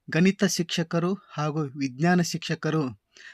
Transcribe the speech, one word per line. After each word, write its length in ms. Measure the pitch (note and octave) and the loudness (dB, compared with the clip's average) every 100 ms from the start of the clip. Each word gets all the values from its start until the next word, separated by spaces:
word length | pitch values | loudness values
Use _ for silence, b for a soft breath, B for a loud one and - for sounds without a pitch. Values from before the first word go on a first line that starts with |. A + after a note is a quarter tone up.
| - | -4
ಗಣಿತ 340 | D#3+ F#3 G3 | 4 4 4
ಶಿಕ್ಷಕರು 680 | F#3 - E3+ - E3 E3+ F3 | 2 0 -2 -4 -2 -2 -2
ಹಾಗೂ 480 | G3+ - - D3+ D3+ | -4 -6 -6 -4 -2
ವಿಜ್ಞಾನ 580 | C#3+ D3 C3+ B2 E3+ F3+ | -6 -4 -6 0 2 4
ಶಿಕ್ಷಕರು 840 | E3+ E3 - D#3+ D#3 D#3 C3 G#2 _ B B | 2 -2 -6 -4 0 0 -2 -6 _ B B